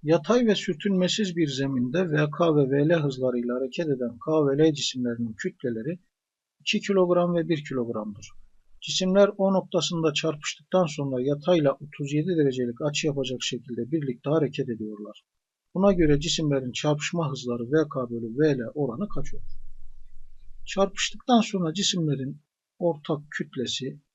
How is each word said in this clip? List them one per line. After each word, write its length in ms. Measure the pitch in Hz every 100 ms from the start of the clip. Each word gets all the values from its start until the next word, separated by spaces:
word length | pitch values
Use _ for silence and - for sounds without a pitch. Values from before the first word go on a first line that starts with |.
Yatay 420 | 147 165 156 240 233
ve 100 | 196
sürtünmesiz 800 | - 156 208 190 180 175 202 170
bir 120 | 151
zeminde 640 | 131 139 131 123 156 185
V 200 | 151 147
K 240 | - 170 151
ve 140 | 135
V 200 | 139 147
L 100 | 170
hızlarıyla 560 | 147 127 127 123 120 123
hareket 300 | 131 - 165
eden 340 | 131 123 120
K 120 | - 156 143
ve 160 | 139
L 100 | 160
cisimlerinin 600 | 147 - 131 123 117 117
kütleleri 680 | 107 185 - 127 113 117 180 _ _ _ _ _ _
iki 200 | - 208
kilogram 560 | 208 196 180 175 175 175
ve 140 | 160
bir 160 | 160 147
kilogramdır. 640 | 135 117 107 107 98 - - - _ _ -
Cisimler 500 | - - 185 190 202 202
O 160 | 196
noktasında 600 | 190 180 180 151 170 160
çarpıştıktan 720 | 151 160 151 - - _ 185 170
sonra 360 | 151 139 127
yatayla 500 | 127 143 147 180 143
otuz 420 | - 147 - 143
yedi 240 | 147 170 170
derecelik 440 | 143 127 123 120
açı 260 | 151 147 156
yapacak 360 | 143 127 127
şekilde 480 | - 123 113 117 117
birlikte 380 | 160 139 120 143
hareket 400 | 156 139 - 123
ediyorlar. 560 | 110 107 104 104 104 _ _ _ _ _
Buna 200 | 175 202
göre 260 | 180 160 143
cisimlerin 520 | 165 - 156 139 127
çarpışma 600 | - 151 151 - 175 151
hızları 400 | 127 120 120 117
V 180 | 151 151
K 200 | 139 123
bölü 280 | 117 113 117
V 200 | 156 131
L 40 | 113
oranı 360 | - 135 117 208
kaç 240 | - 151
olur? 100 | - - - - - - - - - - - - - -
Çarpıştıktan 760 | - 196 - - 208 - 240
sonra 320 | 214 196 165
cisimlerin 680 | 165 190 190 156 139 131 147 _ _ _ _
ortak 520 | 175 156 - 151 -
kütlesi 680 | - 147 - 117 - 131 147 _